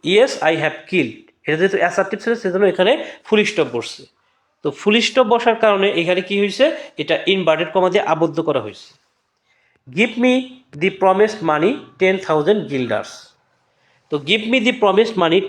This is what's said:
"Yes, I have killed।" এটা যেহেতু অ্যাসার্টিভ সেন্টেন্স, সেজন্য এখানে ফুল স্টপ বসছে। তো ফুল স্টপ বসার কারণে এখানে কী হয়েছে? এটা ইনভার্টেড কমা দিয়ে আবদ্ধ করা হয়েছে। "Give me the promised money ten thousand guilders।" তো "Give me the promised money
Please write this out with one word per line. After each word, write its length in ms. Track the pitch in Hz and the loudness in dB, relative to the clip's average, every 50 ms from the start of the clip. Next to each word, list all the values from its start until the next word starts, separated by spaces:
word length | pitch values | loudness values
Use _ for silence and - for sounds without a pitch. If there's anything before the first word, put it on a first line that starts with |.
| - | -2
"Yes, 240 | 156 185 208 247 - | 2 4 4 4 2
I 260 | - - - 160 165 | 0 0 0 0 0
have 380 | 156 147 151 - - - - | 0 -2 -4 -4 -6 -10 -4
killed।" 400 | 190 175 139 113 110 - _ _ _ _ | -2 -2 -2 -2 -4 -12 _ _ _ _
এটা 140 | - - 151 | -6 -4 -2
যেহেতু 200 | 160 185 190 - | 0 0 0 0
অ্যাসার্টিভ 420 | - - 175 170 - 185 190 - 202 | 0 -2 0 0 0 -2 -2 -4 -6
সেন্টেন্স, 240 | - 233 233 226 | -4 -4 -4 -2
সেজন্য 240 | - 190 175 190 202 | -2 -2 0 2 2
এখানে 380 | 190 175 - 185 208 277 320 - - - - _ | 2 2 2 2 2 2 0 -2 -10 -16 -16 _
ফুল 200 | - 214 214 208 | 0 2 2 2
স্টপ 220 | 208 - 175 151 127 | 2 0 -2 -2 -2
বসছে। 340 | 117 117 - - - - - _ _ _ _ _ _ _ _ _ _ _ | -2 -6 -6 -8 -12 -18 -20 _ _ _ _ _ _ _ _ _ _ _
তো 80 | - 151 | -8 -8
ফুল 300 | 139 - - 208 208 233 | -6 -4 0 2 2 2
স্টপ 220 | 220 - - 262 | 2 0 2 2
বসার 340 | 254 208 240 233 233 233 220 | 2 4 2 2 2 0 0
কারণে 340 | 220 226 220 202 196 196 202 | 2 2 2 2 2 0 0
এখানে 300 | 196 165 170 170 180 185 | 0 0 0 0 0 -2
কী 180 | 185 - 202 202 | -2 -4 -2 -2
হয়েছে? 380 | 202 202 190 - 262 320 311 - - - _ | -2 -2 0 2 0 0 0 -2 -10 -12 _
এটা 220 | - 151 147 165 - - | -8 -4 -2 -2 -2 0
ইনভার্টেড 460 | 180 196 190 180 160 156 156 175 170 | 0 0 0 2 2 0 0 0 -2
কমা 180 | - 190 185 185 | 0 0 2 2
দিয়ে 140 | 180 202 - | 2 0 0
আবদ্ধ 360 | - 160 156 165 165 151 160 | 0 0 0 0 -2 -2 -2
করা 200 | 165 160 143 131 | -4 -2 -4 -4
হয়েছে। 340 | 107 107 98 - - - _ _ _ _ _ _ _ _ _ _ _ _ _ _ _ _ _ _ _ 127 | -4 -8 -14 -18 -20 -20 _ _ _ _ _ _ _ _ _ _ _ _ _ _ _ _ _ _ _ -6
"Give 280 | 127 165 226 226 - 240 | -2 0 0 0 0 0
me 220 | 240 254 254 262 254 - - - _ _ - 147 | 2 2 2 0 -2 -6 -12 -20 _ _ -8 -4
the 120 | 170 190 190 - | -4 -4 -2 0
promised 480 | 196 190 190 196 214 214 214 - 175 160 | 2 2 4 4 2 0 0 -2 -2 -2
money 260 | 151 147 160 208 277 - - - - - | 0 2 0 0 0 -2 -8 -14 -6 -2
ten 180 | 185 185 190 185 - - | 0 0 0 0 -2 -2
thousand 400 | 156 151 147 170 208 208 160 123 | 0 0 2 2 0 0 -2 -4
guilders।" 400 | 139 131 127 113 107 104 101 - - - - - _ _ _ _ _ _ _ _ _ _ _ _ _ _ _ - | -6 -4 -4 -4 -4 -6 -6 -8 -16 -20 -20 -20 _ _ _ _ _ _ _ _ _ _ _ _ _ _ _ -8
তো 80 | 156 147 | -8 -6
"Give 260 | 135 147 208 220 214 | -2 -2 -2 -2 0
me 140 | 226 233 233 | 0 0 0
the 120 | 214 247 | 0 0
promised 440 | 247 254 214 196 185 202 226 214 - | 0 2 2 2 4 4 2 2 0
money 240 | 190 175 160 170 196 190 | 0 0 2 2 2 2